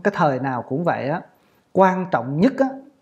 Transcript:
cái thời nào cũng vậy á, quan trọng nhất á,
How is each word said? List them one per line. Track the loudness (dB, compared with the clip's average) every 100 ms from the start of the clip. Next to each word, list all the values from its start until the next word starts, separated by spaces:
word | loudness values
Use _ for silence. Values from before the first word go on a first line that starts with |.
cái | -2 2
thời | 0 0
nào | -2 -4
cũng | -4 -4
vậy | -2 -2 -2
á, | -6 -8 _ _ _ _
quan | 2 4 2 -2
trọng | -2 -2 2
nhất | 2 2
á, | -2 -4 -16 _